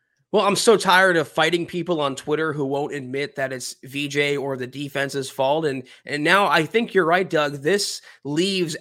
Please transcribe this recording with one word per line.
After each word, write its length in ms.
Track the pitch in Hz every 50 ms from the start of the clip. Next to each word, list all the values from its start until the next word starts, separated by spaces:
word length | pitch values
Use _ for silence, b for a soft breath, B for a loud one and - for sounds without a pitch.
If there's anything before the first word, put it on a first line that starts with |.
| _ _ _ _ _ _
Well, 160 | - 208 190 202
I'm 80 | 196
so 220 | - - 240 220 190
tired 380 | 185 190 180 185 190 190 175
of 120 | 165 143 -
fighting 400 | - 165 156 160 170 175 170 -
people 340 | - 175 165 175 175 151
on 140 | 143 139 135
Twitter 380 | - - 147 151 147 160 160 143
who 120 | 151 139
won't 300 | 135 139 139 147 135 135
admit 400 | 143 131 123 127 135 147 139 -
that 180 | - 135 131 131
it's 220 | 127 - - - - -
V 240 | 131 127 143 147 143
J 280 | 139 147 147 143 143
or 220 | 143 131 139 135 123
the 80 | 127
defense's 640 | 123 123 139 147 143 - 139 139 135 139 139 131 131
fault. 340 | - - 135 131 147 160 160
And, 200 | 147 135 135 123 B B B B 127
and 160 | 139 147 147
now 240 | 160 185 202 202 170
I 180 | 147 170 156
think 260 | 151 - 226 233 233
you're 140 | - 190 170
right, 240 | 156 170 185 190 151
Doug. 320 | 165 156 147 143 143 139
This 400 | 135 156 190 202 202 - - - B B B B B
leaves 520 | 139 147 160 185 196 196 185 175 160 175 -